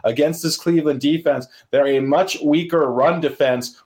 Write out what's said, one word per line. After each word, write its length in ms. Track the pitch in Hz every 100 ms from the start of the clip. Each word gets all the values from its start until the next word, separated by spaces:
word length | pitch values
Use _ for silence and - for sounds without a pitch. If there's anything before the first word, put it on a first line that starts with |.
| 117
against 360 | 117 147 165
this 140 | 160 -
Cleveland 460 | - 170 151 135
defense, 440 | 139 160 156 135 127 - _
they're 160 | 131 139
a 140 | 135
much 420 | 135 147 190 -
weaker 480 | 151 151 170 170 139
run 300 | 120 143 175
defense, 640 | 151 - 135 127 123 -